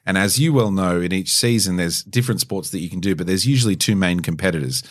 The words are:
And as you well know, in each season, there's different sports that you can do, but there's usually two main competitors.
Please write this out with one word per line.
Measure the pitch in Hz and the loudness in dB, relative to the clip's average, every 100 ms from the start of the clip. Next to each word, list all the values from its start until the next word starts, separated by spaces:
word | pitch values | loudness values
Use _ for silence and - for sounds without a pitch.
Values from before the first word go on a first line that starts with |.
And | - 95 | -2 0
as | 98 104 | 2 2
you | 160 | 4
well | 139 107 | 4 2
know, | 95 90 87 | 2 2 0
in | 87 | 0
each | 95 85 | -2 -2
season, | - 120 117 92 90 | 0 2 2 0 0
there's | 85 - | 0 -4
different | - 120 123 104 | -4 -2 0 -2
sports | - 98 - | -4 -6 -6
that | 95 | -8
you | 85 | -6
can | 87 | -4
do, | 98 82 | -2 -2
but | 87 | -2
there's | 95 123 | 0 2
usually | 135 117 92 | 2 2 0
two | - 98 | 0 2
main | 90 87 | 2 0
competitors. | - 80 92 82 65 65 - | -2 -2 0 0 -4 -6 -6